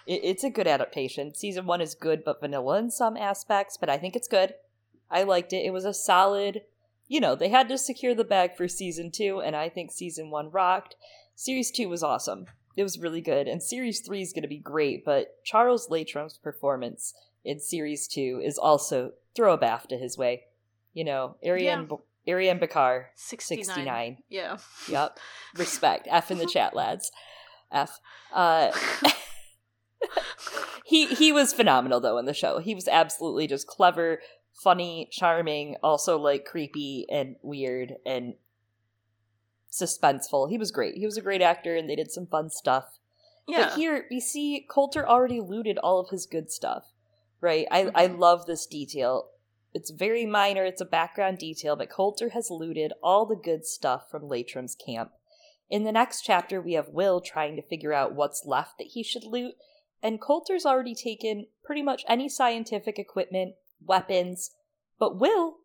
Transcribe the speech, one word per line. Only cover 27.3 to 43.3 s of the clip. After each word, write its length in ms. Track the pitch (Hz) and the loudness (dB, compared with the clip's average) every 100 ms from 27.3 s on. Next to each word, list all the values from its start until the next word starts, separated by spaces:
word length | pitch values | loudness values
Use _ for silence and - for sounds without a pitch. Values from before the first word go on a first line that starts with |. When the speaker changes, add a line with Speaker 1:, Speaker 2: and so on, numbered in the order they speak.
| - - - _ | -20 -20 -20 _
Speaker 1:
F. 300 | 143 147 - - - - | -2 -2 -6 -20 -20 -4
Uh, 400 | - 175 160 143 - - - | 4 6 6 4 2 -4 2
<laughs> 100 | 285 - - - - _ _ _ _ - | 2 2 -4 -14 -16 _ _ _ _ -10
Speaker 2:
<laughs> 840 | - - - - - - - - | -6 -4 -6 -8 -10 -8 -10 -12
Speaker 1:
he, 220 | - 320 302 | 4 4 4
he 240 | 262 311 | 6 6
was 200 | 294 269 | 6 4
phenomenal, 480 | - 208 131 127 123 | 4 6 4 4 2
though, 180 | 120 117 | 2 0
in 60 | |
the 100 | 127 | -2
show. 240 | 143 - - | -2 -2 -2
He 160 | 175 | -4
was 140 | 196 - | -4 2
absolutely 580 | 165 160 - 160 117 156 | 4 4 0 -4 -2 -2
just 200 | 139 - | -4 -6
clever, 540 | - 180 170 165 160 - _ _ | 4 4 4 0 -2 -6 _ _
funny, 560 | - 190 180 175 165 - | 0 4 4 0 -8 -10
charming, 640 | - 180 165 165 147 147 - | 0 2 2 0 -4 -6 -2
also, 360 | 156 147 - 160 | 2 2 2 2
like, 260 | 147 139 | 2 0
creepy 640 | - 165 147 151 143 135 - | -2 -8 -8 -8 -8 -8 -4
and 260 | 143 135 123 | -4 -4 -8
weird 520 | - 143 131 127 123 131 - | -12 -6 -4 -4 -6 -8 -6
and 280 | 131 123 - _ _ _ _ _ _ _ _ _ _ _ _ _ | -6 -6 -12 _ _ _ _ _ _ _ _ _ _ _ _ _
suspenseful. 800 | - - - 156 139 - 143 139 | -6 -4 2 2 2 0 0 0
He 100 | 226 | -2
was 120 | 208 | -4
great. 240 | - 101 | -2 -4
He 120 | - 214 | -4 -6
was 100 | 214 | -4
a 60 | |
great 200 | 196 196 | -2 4
actor, 320 | 175 175 170 | 4 4 -2
and 140 | 165 156 | -4 -2
they 60 | 147 | -4
did 140 | 156 | -6
some 140 | - 175 | -8 -4
fun 240 | 160 156 | -4 -4
stuff. 480 | - - 131 - - _ _ _ | -4 0 0 -2 -14 _ _ _